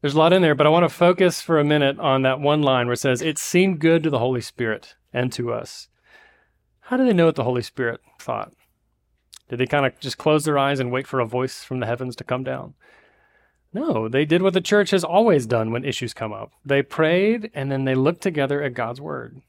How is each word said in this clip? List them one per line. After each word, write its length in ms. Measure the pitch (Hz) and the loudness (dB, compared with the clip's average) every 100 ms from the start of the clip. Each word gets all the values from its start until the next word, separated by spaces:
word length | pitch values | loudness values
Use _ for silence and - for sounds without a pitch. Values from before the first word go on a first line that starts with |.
There's 140 | 147 | 0
a 40 | 147 | 4
lot 140 | 160 | 6
in 80 | 185 | 6
there, 140 | 170 | 4
but 120 | 143 151 | 4 4
I 40 | |
wanna 180 | 160 170 | 4 2
focus 540 | - 175 180 185 165 | 2 2 4 2 2
for 160 | - 160 | 0 2
a 60 | |
minute 340 | 147 151 139 139 | 4 4 2 0
on 240 | 156 135 | 0 2
that 180 | 131 131 | 2 0
one 220 | 147 151 | 0 2
line 240 | 147 131 120 | 4 2 2
where 80 | |
it 40 | 120 | 0
says, 220 | 139 123 | 0 0
"It 160 | 151 151 | -2 -6
seemed 440 | - 180 190 175 | -2 2 2 2
good 220 | 165 165 | 2 2
to 60 | 156 | 2
the 100 | 139 | 0
Holy 200 | 120 127 | 0 -2
Spirit 540 | 110 - 117 107 - _ _ | -6 -6 -4 -4 -8 _ _
and 200 | 123 127 | -4 -4
to 200 | - 120 | -4 -6
us." 360 | 113 - - - _ _ - _ _ _ _ _ _ | -6 -8 -16 -20 _ _ -20 _ _ _ _ _ _
How 140 | - 254 | -6 0
do 80 | |
they 80 | 262 | 2
know 140 | 190 165 | 4 4
what 80 | |
the 100 | 156 | 2
Holy 180 | 120 123 | -2 -2
Spirit 380 | 117 - 120 117 _ _ | -4 -4 -4 -4 _ _
thought? 340 | - 113 101 _ _ _ _ _ _ _ _ - _ | -8 -8 -8 _ _ _ _ _ _ _ _ -20 _
Did 100 | 120 | -6
they 80 | 127 | -2
kinda 260 | 147 135 - | 0 0 -4
just 200 | 135 - | -14 -4
close 260 | - 151 | 0 0
their 140 | 156 143 | 0 0
eyes 200 | 139 139 | 0 -2
and 140 | 123 | -2
wait 140 | 127 143 | -4 -4
for 120 | 135 | -4
a 80 | 117 | -2
voice 380 | 123 127 - | -2 -4 -6
from 160 | - 127 | -10 -6
the 60 | 113 | -4
heavens 280 | 123 127 120 | -4 -6 -12
to 80 | |
come 200 | - 127 | -8 -6
down? 300 | 131 131 - - _ _ _ _ _ _ _ _ _ | -6 -8 -10 -18 _ _ _ _ _ _ _ _ _
No, 360 | 190 320 131 110 | -8 -4 -2 0
they 160 | 127 | 0
did 180 | 151 170 | 2 2
what 120 | 190 | 2
the 60 | 185 | 0
church 300 | - 208 196 | 2 2 2
has 120 | 196 | 0
always 440 | 165 175 233 160 117 | 2 2 4 2 2
done 260 | 120 110 | -2 0
when 120 | 117 | -4
issues 300 | 135 127 120 | -4 -6 -8
come 180 | - 110 | -8 -10
up. 200 | 104 107 _ | -10 -14 _
They 180 | 143 139 | -2 0
prayed, 680 | 139 - 156 175 202 226 214 | 0 0 2 2 2 0 -4
and 180 | 147 139 | -8 -4
then 120 | 135 | -2
they 100 | 131 | 0
looked 280 | 131 135 175 | 2 2 0
together 400 | 196 151 135 143 | -4 -2 -2 -2
at 120 | 143 | -4
God's 260 | 123 117 127 | -6 -8 -8
word. 420 | 151 139 117 135 | -10 -10 -12 -18